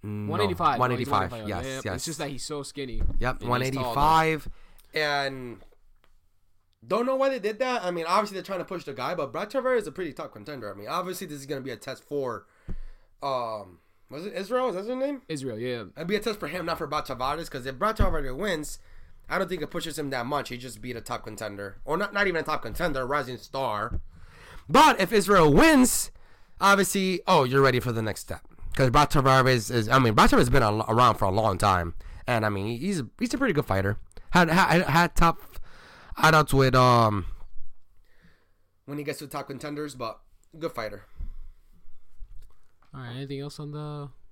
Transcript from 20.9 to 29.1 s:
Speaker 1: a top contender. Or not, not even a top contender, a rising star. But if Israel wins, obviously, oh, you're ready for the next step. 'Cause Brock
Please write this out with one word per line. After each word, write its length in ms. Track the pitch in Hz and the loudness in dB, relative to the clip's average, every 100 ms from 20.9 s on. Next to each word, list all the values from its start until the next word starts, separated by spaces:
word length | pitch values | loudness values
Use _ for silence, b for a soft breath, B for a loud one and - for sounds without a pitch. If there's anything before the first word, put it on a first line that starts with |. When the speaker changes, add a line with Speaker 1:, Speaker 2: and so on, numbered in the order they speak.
| 117 | -10
Speaker 1:
a 40 | |
top 240 | 107 120 | -8 -10
contender. 540 | - 107 107 98 101 - - | -10 -10 -10 -10 -12 -12 -4
Or 100 | 160 | -2
not, 160 | 202 | -2
not 140 | 202 202 | 0 0
even 160 | 170 | 0
a 20 | |
top 160 | 151 151 | -2 -4
contender, 400 | 117 104 170 139 | -4 -4 -2 -2
a 60 | 123 | -2
rising 320 | 147 123 123 | -4 -4 -10
star. 640 | - 135 131 104 110 - - B B B B B B | -10 -6 -4 -2 -4 -6 -10 B B B B B B
But 320 | 180 302 254 | 6 6 6
if 100 | 185 | 2
Israel 380 | 220 180 202 156 | 2 4 6 8
wins, 580 | 147 320 294 254 - - - b b b b | 8 8 8 6 2 -4 -10 b b b b
obviously, 600 | 196 202 185 196 190 185 - | 4 6 4 2 0 0 4
oh, 180 | 180 | 4
you're 180 | 131 135 | 6 6
ready 180 | 135 123 | 6 4
for 120 | 123 | 0
the 100 | 113 | -2
next 180 | 110 95 | -4 -6
step. 220 | - 82 - - - - | -10 -12 -12 -12 -6 2
'Cause 140 | 131 | 4
Brock 200 | 131 147 | 6 6